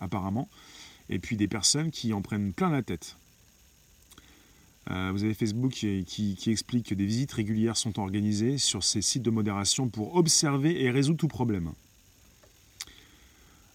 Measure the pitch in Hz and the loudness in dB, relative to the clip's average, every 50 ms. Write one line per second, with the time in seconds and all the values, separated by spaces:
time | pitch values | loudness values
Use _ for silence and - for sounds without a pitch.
0 | 98 90 - 98 90 98 98 120 143 - - - - - - - - - - - | -6 -4 -4 -2 -2 -2 -2 -2 -4 -6 -10 -18 -20 -20 -20 -20 -20 -20 -20 -20
1 | - - - 92 - - 117 104 104 95 - 107 - - - 147 160 165 - - | -8 -6 -6 -6 -4 -4 0 0 2 0 2 0 0 2 2 2 0 -2 -2 -2
2 | - 113 110 101 92 - 110 104 101 98 90 - 190 180 151 135 107 - 90 80 | -2 -2 0 -2 -2 -2 -2 0 0 -2 0 0 2 2 2 0 0 -2 -6 -6
3 | - - - - - - _ _ _ - _ _ _ - _ _ _ _ - - | -8 -12 -18 -20 -20 -20 _ _ _ -20 _ _ _ -20 _ _ _ _ -20 -20
4 | - - - - - - - - - - - - - - _ _ - - 92 90 | -20 -20 -20 -20 -20 -20 -20 -20 -20 -20 -20 -20 -20 -20 _ _ -8 -6 -4 -2
5 | 92 95 95 101 104 110 107 - 123 107 104 117 127 131 127 - 113 104 98 95 | -2 -2 -2 0 0 -2 0 0 -2 -2 0 0 0 -2 -2 -2 -2 -2 0 -2
6 | 90 - - - 107 101 95 - - 113 110 - - - 123 120 110 - 104 98 | -2 -4 -4 -2 -2 -2 -2 0 0 0 0 0 0 -2 -2 -2 -2 -2 0 0
7 | 101 101 110 120 139 - - 113 107 101 110 107 110 117 107 - - 110 98 113 | 0 2 2 0 -2 -2 -2 -2 -2 0 2 2 2 2 2 0 -2 -2 -2 -2
8 | 101 95 98 104 104 107 104 101 110 123 143 131 - - - 101 92 - - 107 | -2 -2 0 0 2 2 2 2 2 2 2 2 0 0 0 0 -2 -2 0 0
9 | 92 - - 139 110 117 113 110 104 104 101 101 98 - - - 135 120 - 107 | 0 0 0 0 0 0 2 2 2 0 0 0 0 0 0 0 0 -2 -2 -4
10 | 104 - 170 180 170 160 - - 170 147 139 135 139 160 175 135 131 123 120 139 | -4 2 4 4 4 6 4 4 4 2 2 2 2 2 2 2 2 2 4 4
11 | 139 143 165 151 165 143 107 - 123 117 104 90 85 80 - - - - _ - | 4 4 2 2 0 0 0 0 0 0 0 0 -2 -4 -6 -10 -16 -20 _ -20
12 | _ - - - - - - - - - - - - - - - - - - - | _ -20 -20 -20 -20 -20 -20 -20 -20 -20 -20 -20 -20 -20 -18 -16 -16 -16 -18 -20
13 | - - - - - - - - - - - - - - | -20 -20 -20 -20 -20 -20 -20 -20 -20 -20 -20 -20 -20 -20